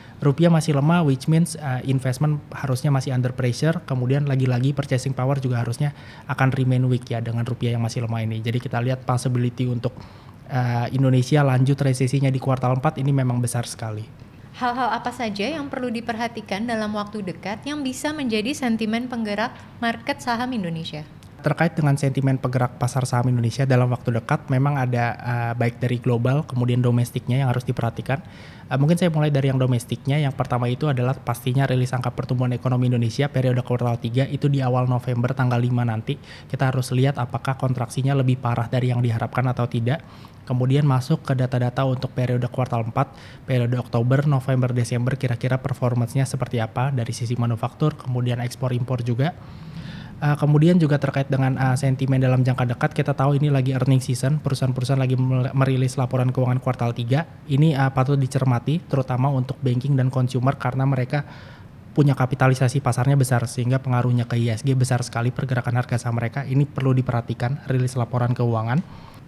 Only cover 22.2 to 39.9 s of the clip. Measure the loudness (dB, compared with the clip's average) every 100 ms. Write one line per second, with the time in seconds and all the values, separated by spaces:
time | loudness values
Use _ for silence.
22.2 | 2 2 0 0 -2 -2 -2 -2 0 0
23.2 | 2 2 0 0 2 4 4 0 -2 -2
24.2 | 0 -2 0 0 2 0 0 0 0 -2
25.2 | -4 -2 -2 0 0 0 -2 0 0 2
26.2 | 2 0 0 -2 0 2 4 2 0 -2
27.2 | -2 0 2 0 -2 -2 -2 -2 -4 -4
28.2 | -6 -18 -20 -18 -4 2 2 4 2 2
29.2 | 2 2 2 2 2 0 -2 -6 0 0
30.2 | 0 -2 -2 0 0 0 0 0 0 -2
31.2 | -4 -4 0 2 2 2 0 -2 -2 -4
32.2 | -2 0 0 0 0 2 2 2 0 0
33.2 | 0 0 2 0 0 0 0 -2 -2 0
34.2 | 0 0 0 2 2 2 2 0 0 -2
35.2 | 0 0 0 2 2 2 0 -2 -4 -6
36.2 | -10 -20 -8 -2 0 0 0 2 2 0
37.2 | -4 -4 -4 -2 0 -2 -4 -2 0 2
38.2 | 2 2 0 -2 0 0 0 2 0 0
39.2 | -2 -2 0 0 -2 -2 -2